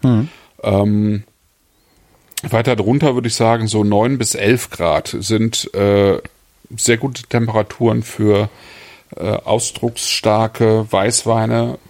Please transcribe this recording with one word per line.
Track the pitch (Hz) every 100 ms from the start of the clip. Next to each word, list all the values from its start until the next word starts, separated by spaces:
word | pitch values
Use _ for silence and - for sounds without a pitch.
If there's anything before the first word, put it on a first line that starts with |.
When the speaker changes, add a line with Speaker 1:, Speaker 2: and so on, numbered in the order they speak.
Speaker 1:
Mhm. | 131 110 143 - _ -
Speaker 2:
Ähm, | 110 98 104 104 104 104 - _ _ _ _ _ _ _ _ _ _ -
weiter | - 113 117 110
drunter | 101 139 151 123
würde | 120
ich | -
sagen, | 113 117 110
so | 104 104
neun | 101 120 135
bis | 107 -
elf | 101 123 -
Grad | - 82 76 - -
sind, | 95 110 113 113 -
äh, | 98 101 101 98 87 - _ _ _ - 120
sehr | - 117
gute | 135 120
Temperaturen | - 120 113 110 104 - 117 113
für, | 107 - 107 101 107 - - - - - _ -
äh, | 92
ausdrucksstarke | 107 - 113 - - 120 - - - 110 107 113 - 113 110 107
Weißweine, | 98 104 117 117 113 113 117 120 - -